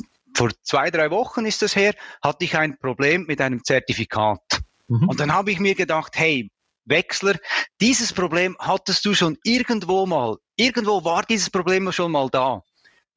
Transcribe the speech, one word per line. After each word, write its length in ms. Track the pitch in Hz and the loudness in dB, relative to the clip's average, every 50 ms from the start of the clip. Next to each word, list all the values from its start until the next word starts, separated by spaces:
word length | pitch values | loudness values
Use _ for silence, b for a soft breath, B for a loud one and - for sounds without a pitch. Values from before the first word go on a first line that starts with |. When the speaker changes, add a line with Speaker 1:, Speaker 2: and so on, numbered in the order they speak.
| - _ _ _ _ _ - | -16 _ _ _ _ _ 0
Speaker 1:
vor 160 | - 123 113 95 _ - | 0 0 0 0 _ -8
zwei, 280 | - - 139 139 175 | 0 2 2 2 2
drei 200 | 165 165 156 151 | 2 2 0 2
Wochen 340 | 165 208 240 - - - 220 | 2 0 -2 -2 -2 -4 -2
ist 160 | 220 208 - | -2 -2 0
das 160 | 214 202 - | 0 0 2
her, 160 | 202 196 208 202 B B B B B B | 2 2 2 0 B B B B B B
hatte 240 | 143 151 - 180 | 0 0 0 -2
ich 100 | 160 - | -2 0
ein 220 | 160 156 151 135 - | 0 0 0 -2 -4
Problem 480 | - 139 120 - 139 143 160 185 180 | -6 -6 -2 0 2 2 2 2 0
mit 160 | 160 147 135 139 | -2 -2 0 0
einem 200 | 131 127 117 - | 0 0 -2 0
Zertifikat. 800 | - 135 127 - - 113 - 113 - - 110 107 107 104 - _ - - - - _ _ _ _ - | 2 2 2 2 0 -4 -4 -4 -4 -2 0 2 2 0 -2 _ -6 -6 -6 -6 _ _ _ _ -2
Speaker 2:
Mhm. 200 | 120 113 147 196 | 0 2 2 2
Speaker 1:
Und 100 | 180 - | 2 0
dann 140 | 151 147 156 | 0 0 0
habe 160 | 185 202 208 | 0 0 0
ich 100 | 202 165 | -2 0
mir 140 | 202 196 190 | 0 0 0
gedacht, 380 | 190 185 147 160 160 151 - - | 0 0 -2 0 -2 -4 -4 -4
hey, 340 | - 160 160 151 131 107 98 _ _ _ _ _ _ _ | 0 0 2 0 0 -4 -6 _ _ _ _ _ _ _
Wechsler, 480 | 123 139 170 185 - - - - 196 196 160 B B B B B B B - 196 | 0 0 0 0 -2 -6 -2 0 0 -2 -2 B B B B B B B 0 2
dieses 320 | 240 269 - 240 208 - | 2 2 2 0 -4 -2
Problem 420 | - 180 165 151 175 180 185 - - | -2 -2 0 0 0 0 -2 -4 -6
hattest 460 | - 156 185 196 - - 185 - - | -4 -2 -2 -2 -2 -2 -4 -2 0
du 80 | 208 202 | 0 2
schon 240 | - 180 165 151 - - | 2 2 0 0 -2 -2
irgendwo 600 | 214 233 254 240 - 233 214 185 170 185 190 190 | 0 0 0 0 0 -2 -4 -2 0 0 0 0
mal, 300 | 185 170 147 123 113 107 - _ _ _ | 0 0 0 0 -2 -4 -6 _ _ _
irgendwo 480 | - 226 262 240 240 214 208 214 185 156 | -2 0 0 0 0 0 0 0 0 0
war 180 | 165 170 180 214 | 0 0 0 0
dieses 260 | - 226 208 180 - | 0 -2 -2 -2 -2
Problem 420 | - 190 170 175 185 190 190 185 165 | -2 -2 0 0 0 0 0 -2 -2
schon 200 | - 175 170 160 | -2 -2 -2 0
mal 180 | 143 135 127 | -2 -2 0
da. 320 | - 135 127 135 120 98 - _ _ b b b b b b b - | 0 0 0 0 -2 -4 -8 _ _ b b b b b b b -6